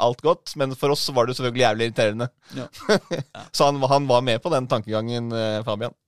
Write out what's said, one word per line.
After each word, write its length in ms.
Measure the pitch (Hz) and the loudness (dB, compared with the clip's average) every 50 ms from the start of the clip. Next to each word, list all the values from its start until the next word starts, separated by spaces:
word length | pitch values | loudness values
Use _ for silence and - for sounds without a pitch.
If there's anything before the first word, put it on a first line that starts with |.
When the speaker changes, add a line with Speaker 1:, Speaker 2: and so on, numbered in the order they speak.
Speaker 1:
alt 200 | 113 120 117 - | 0 0 0 0
godt, 360 | - 151 180 - _ - - | 0 0 0 0 _ -8 -6
men 180 | 151 139 135 131 | -4 -4 -4 -2
for 160 | - - 139 | -2 0 0
oss 180 | 147 - - - | 0 0 -2 0
var 160 | 139 123 117 | 2 2 2
det 100 | 123 127 | 2 0
selvfølgelig 260 | - 131 123 117 127 127 | -2 -4 -4 0 2 2
jævlig 240 | 117 107 110 117 117 113 | 2 4 2 -2 -2 0
irriterende. 340 | - 117 107 104 113 120 123 - _ _ - - | 2 2 2 0 -2 -4 -6 -8 _ _ -16 -14
Speaker 2:
Ja. 100 | 131 123 - - - - - | -12 -12 -12 -14 -8 0 0
Speaker 1:
<laughs> 640 | 208 - - - 175 - - - - - - - - | 0 0 0 -2 -8 -8 -8 -10 -16 -20 -16 -8 0
Så 140 | - 151 | 2 2
han, 140 | 143 143 139 135 | 2 2 2 2
han 260 | 127 139 139 143 131 | 2 2 2 4 4
var 120 | 120 123 131 | 2 2 4
med 200 | 127 113 110 - | 2 0 0 0
på 80 | 180 | 0
den 160 | 160 135 127 | 0 0 0
tankegangen, 640 | 123 135 113 104 107 107 110 113 117 120 120 117 117 117 | 0 -2 -4 -2 -2 -4 -4 -4 -4 -4 -6 -6 -4 -4
eh, 300 | 113 110 110 107 107 107 | -2 -2 -2 -2 -4 -4
Fabian. 320 | 113 104 104 117 123 - _ _ | -6 -6 -6 -6 -8 -10 _ _